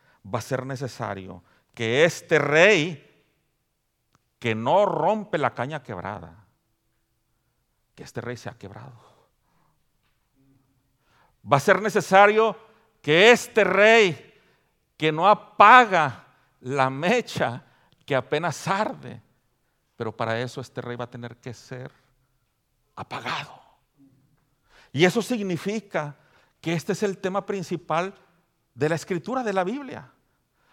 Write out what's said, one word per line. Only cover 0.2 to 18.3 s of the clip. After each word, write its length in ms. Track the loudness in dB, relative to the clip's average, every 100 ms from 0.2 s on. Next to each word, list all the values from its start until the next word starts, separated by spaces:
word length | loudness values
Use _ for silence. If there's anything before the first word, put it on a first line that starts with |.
va 140 | -10 -8
a 40 |
ser 220 | -4 -6
necesario 800 | -6 -10 -10 -8 -8 -8 -12 -18 _ _ _
que 320 | -8 -2 2 2
este 320 | 0 0 0
rey 680 | 4 6 6 6 0 -6 -18 _ _ _ _ _ _ _ _ _ _ _ _ _
que 160 | -6
no 320 | -4 0 2 2
rompe 500 | 0 0 -2 -4 -4
la 160 | -4
caña 300 | -4 -8 -10
quebrada, 640 | -12 -12 -10 -12 -16 -20 _ _ _ _ _ _ _ _ _ _ _ _ _ _ _ -20
que 80 |
este 160 | -16 -14
rey 160 | -12 -12
sea 160 | -16
quebrado. 720 | -18 -18 -18 -20 -20 _ _ _ _ _ _ _ _ _ _ _ _ _ _ _ _ _ _ _ _ _ _ _ _ 0
Va 60 | 2
a 40 |
ser 220 | 4 2
necesario 720 | 2 -2 4 6 8 6 0 -2 -14 _ _ _
que 300 | 0 6 6
este 320 | 6 2 0
rey 760 | 2 4 6 6 4 0 -12 _ _ _ _ _ _ -6
que 140 | -4
no 160 | 2 2
apaga 1000 | 2 -2 6 8 8 6 2 0 -4 -18 _ _ _
la 280 | -6 -2 0
mecha 760 | 0 0 0 -2 -4 -4 -6 -14 _ _ _ -4
que 80 |
apenas 540 | -4 -2